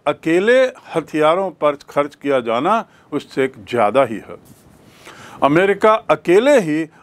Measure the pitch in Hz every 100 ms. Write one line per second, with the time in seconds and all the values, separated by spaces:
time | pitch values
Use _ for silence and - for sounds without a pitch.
0 | - 147 160 170 208 254 254 254 - 165
1 | 151 156 151 175 190 151 151 143 - -
2 | 143 - 139 135 117 117 160 226 202 _
3 | - 147 - - 131 123 92 117 107 120
4 | 127 104 - 87 - - _ _ _ -
5 | - - - - 139 156 196 196 220 214
6 | - - - 180 262 285 165 151 156 _